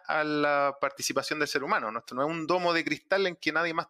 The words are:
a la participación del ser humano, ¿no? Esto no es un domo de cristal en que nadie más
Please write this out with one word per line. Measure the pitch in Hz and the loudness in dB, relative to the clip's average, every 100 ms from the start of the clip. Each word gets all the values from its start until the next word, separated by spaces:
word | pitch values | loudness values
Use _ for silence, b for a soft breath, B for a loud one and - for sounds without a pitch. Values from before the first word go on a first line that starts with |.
| - | -2
a | 156 | -2
la | 151 147 147 143 143 135 | 0 2 2 2 2 0
participación | 139 - - 135 - 156 | -4 -4 -2 -2 -2 -2
del | 147 | -2
ser | 147 | -2
humano, | 143 208 110 | 0 -2 -2
¿no? | 117 | -6
Esto | - 127 | -6 -2
no | |
es | 147 | -2
un | 165 156 | -2 0
domo | 180 175 | 2 2
de | 165 | 2
cristal | 147 147 - 196 185 | 0 -4 0 0 0
en | 170 | -2
que | 156 | -2
nadie | 156 170 | 0 0
más | 165 | -2